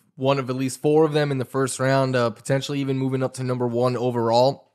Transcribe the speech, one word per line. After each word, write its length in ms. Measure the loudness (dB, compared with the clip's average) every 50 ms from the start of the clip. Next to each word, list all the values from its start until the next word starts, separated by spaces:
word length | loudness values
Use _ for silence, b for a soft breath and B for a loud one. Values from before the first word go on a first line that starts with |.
| _ _ _
one 240 | -4 0 0 0 0
of 100 | 0 -4
at 60 | -4
least 260 | -4 -4 -6 -6 -2
four 240 | 0 2 4 4 4
of 80 | 4 2
them 200 | 0 0 0 -2
in 60 | -4
the 60 | -4
first 360 | -4 -2 -2 -2 -2 -2 -2
round, 340 | 0 0 2 2 2 2 0
uh, 160 | 0 0 0
potentially 500 | -2 -6 -4 -2 -2 -2 -2 -4 -6 -4
even 180 | -4 -4 -2 -2
moving 240 | -2 -2 -2 -2 -4
up 120 | -4 -4
to 80 | -6 -6
number 240 | -4 -4 -2 -2
one 300 | -2 0 0 0 0 0
overall. 720 | 0 -2 -2 0 0 0 2 4 4 4 4 2 -2 -10 _ _